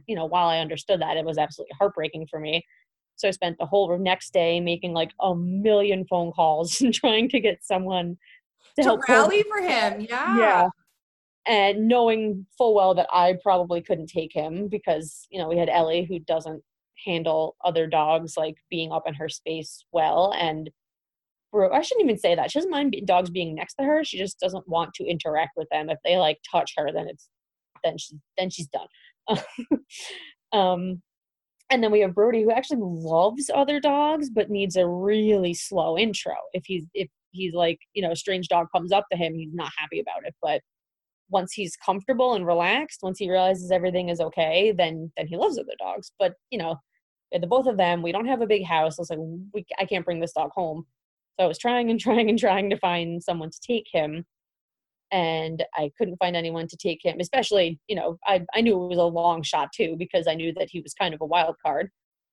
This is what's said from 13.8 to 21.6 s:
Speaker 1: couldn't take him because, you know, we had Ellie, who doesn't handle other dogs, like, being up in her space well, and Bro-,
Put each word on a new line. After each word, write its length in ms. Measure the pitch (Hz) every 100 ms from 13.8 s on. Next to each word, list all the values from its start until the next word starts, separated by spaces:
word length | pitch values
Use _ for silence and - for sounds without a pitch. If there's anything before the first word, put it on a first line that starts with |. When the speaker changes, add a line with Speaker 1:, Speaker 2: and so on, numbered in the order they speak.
Speaker 1:
couldn't 260 | 165 170 160
take 260 | 175 160
him 340 | 165 156 170 208
because, 580 | 202 196 156 160 - -
you 80 | 190
know, 100 | 160
we 80 | 175
had 120 | 160
Ellie, 360 | 170 160 170 175
who 140 | 175
doesn't 440 | 160 160 160 156 - _ _ - -
handle 520 | 170 165 156 160 - 180
other 220 | 165 160
dogs, 500 | 156 151 165 165 -
like, 200 | 156 165 _
being 220 | 170 160
up 100 | 160 160
in 80 | 147
her 140 | 156
space 560 | - - 160 156 - _
well, 400 | 170 156 165 190 208
and 320 | 170 156 156 - _ _ _ _ _ _ _
Bro-, 200 | 208